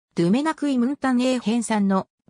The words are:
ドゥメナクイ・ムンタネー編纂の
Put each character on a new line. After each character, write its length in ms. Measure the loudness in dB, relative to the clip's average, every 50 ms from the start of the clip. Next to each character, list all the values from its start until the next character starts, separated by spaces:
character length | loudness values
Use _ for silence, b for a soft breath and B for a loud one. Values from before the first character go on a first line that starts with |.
| _ _ _
ド 120 | 0 2
ゥ 40 | 2
メ 140 | 2 2 0
ナ 100 | -2 -4
ク 160 | -2 -2 -2
イ・ 80 | 0
ム 140 | 0 0 -2
ン 40 | -2
タ 180 | -2 -2 0 0
ネ 240 | 0 0 0 0
ー 20 | 0
編 220 | -2 -2 -2 -2
纂 260 | -2 -2 0 0 2
の 200 | 2 0 0 -2 -4 _ _ _